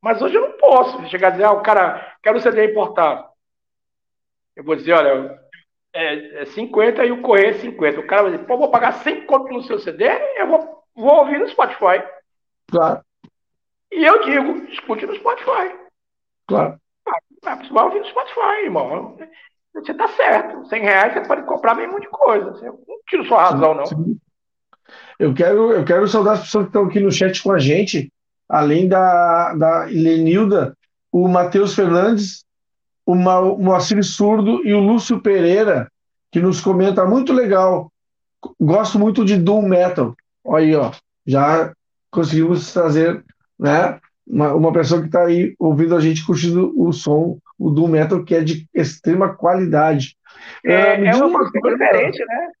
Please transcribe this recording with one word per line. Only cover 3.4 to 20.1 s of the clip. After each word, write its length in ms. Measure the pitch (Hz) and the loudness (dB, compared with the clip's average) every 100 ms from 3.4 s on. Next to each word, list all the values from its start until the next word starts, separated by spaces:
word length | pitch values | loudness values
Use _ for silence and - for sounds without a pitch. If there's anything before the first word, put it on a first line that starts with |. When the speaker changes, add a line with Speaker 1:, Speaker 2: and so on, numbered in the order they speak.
| _ _ _ _ _ _ _ _ _ _ _ - | _ _ _ _ _ _ _ _ _ _ _ -20
Speaker 1:
Eu 80 | |
vou 120 | 143 156 | -8 -6
dizer, 180 | 135 | 2
"Olha, 440 | 170 143 135 135 - _ - _ _ _ | 2 4 0 -4 -14 _ -20 _ _ _
é, 480 | 170 165 147 151 147 | -8 -6 -6 -10 -14
é 40 | 143 | -14
cinquenta 600 | - 233 208 226 226 240 | -10 -6 0 2 2 -2
e 60 | |
o 100 | 247 | -2
correio 280 | 254 202 202 | 2 4 4
é 40 | |
cinquenta." 460 | - 240 - 151 143 | 0 -10 -4 -2 -2
O 80 | 151 | -2
cara 160 | 196 | 0
vai 80 | 202 | 0
dizer, 140 | 165 - | -2 -6
"Pô, 120 | 247 | -2
vou 120 | 294 | 2
pagar 240 | 240 240 | 2 0
cem 320 | 254 - 370 - | -2 -6 -8 0
conto 280 | 269 262 | -2 0
no 100 | 247 | -12
seu 160 | 247 214 | -8 -8
C 120 | 190 | -8
D, 140 | 151 233 466 571 508 | -2 -2 -2 -4 -4
eu 100 | - | 0
vou, 360 | 320 320 - _ - | 0 -2 -16 _ -4
vou 240 | 233 302 | 4 4
ouvir 200 | 285 294 | 4 0
no 80 | 480 | -4
Spotify." 560 | - 247 - 190 185 - - _ _ _ _ _ | -2 -2 0 0 0 -2 -18 _ _ _ _ _
Speaker 2:
Claro. 320 | 170 160 - _ _ - _ _ _ _ _ _ | -2 0 -2 _ _ -20 _ _ _ _ _ _
Speaker 1:
E 120 | 370 | 0
eu 220 | 311 415 - | 4 4 2
digo, 400 | 277 269 - - | -2 -2 -8 -12
"Escute 340 | - - 220 - | -18 -10 -10 -8
no 100 | 415 | -6
Spotify." 560 | - 494 - 466 370 - - _ _ _ _ _ - | -6 -6 -4 -4 -4 -10 -20 _ _ _ _ _ -6
Speaker 2:
Claro. 280 | 196 160 - _ _ - - _ _ - | -4 -4 -6 _ _ -10 -10 _ _ -12
Speaker 1:
Ah, 140 | 359 - | -12 -6
vai 120 | 240 | -2
ouvir 160 | 240 403 | 0 -2
no 80 | - | -6
Spotify, 560 | - 539 - 415 415 | -8 -6 -4 -4 -4
irmão. 540 | 370 170 123 170 - - 320 _ - _ _ | -4 -4 -6 -8 -12 -18 -20 _ -20 _ _
Você 200 | - - | -18 -14
tá 140 | - | -6
certo. 580 | 440 | -6